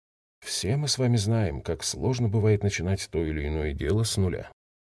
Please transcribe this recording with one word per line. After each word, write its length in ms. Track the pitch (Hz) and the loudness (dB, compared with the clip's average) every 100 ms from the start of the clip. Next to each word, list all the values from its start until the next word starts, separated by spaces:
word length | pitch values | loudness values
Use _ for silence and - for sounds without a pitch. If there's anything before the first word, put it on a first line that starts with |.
| _ _ _ _ | _ _ _ _
Все 320 | - - 113 143 | -10 -4 -2 0
мы 140 | 147 | 0
с 80 | - | 2
вами 180 | 123 117 | 2 4
знаем, 460 | 101 113 95 73 | 2 2 0 -2
как 220 | - 80 | -4 -4
сложно 440 | - - 95 123 117 | -4 -2 -2 0 2
бывает 360 | 110 107 104 | 2 4 4
начинать 440 | 101 - 85 98 - | 2 0 0 -2 -2
то 140 | 82 | -2
или 240 | 80 78 73 | -2 -2 -2
иное 260 | 80 76 | -2 -2
дело 300 | 71 71 107 | -2 0 2
с 140 | 113 104 | 2 0
нуля. 340 | 92 50 - - _ _ | 0 -2 -8 -18 _ _